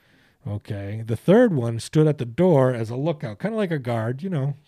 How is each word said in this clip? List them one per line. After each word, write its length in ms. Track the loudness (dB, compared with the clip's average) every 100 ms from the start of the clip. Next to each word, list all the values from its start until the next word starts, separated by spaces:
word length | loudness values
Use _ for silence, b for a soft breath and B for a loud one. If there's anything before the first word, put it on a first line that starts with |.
| b b b b -10
Okay. 560 | -10 -8 -10 -8 -8 -6
The 100 | -2
third 340 | 4 6 6
one 280 | 2 -2 -4
stood 260 | -2 2 2
at 100 | 2
the 80 |
door 480 | -4 0 4 6 4
as 160 | 2 -4
a 80 | -4
lookout, 440 | -4 -4 -8 -8
kinda 180 | -6 -4
like 140 | -2
a 60 | -4
guard, 440 | -2 -2 -2 -4
you 80 | -4
know, 240 | -2 -4 -6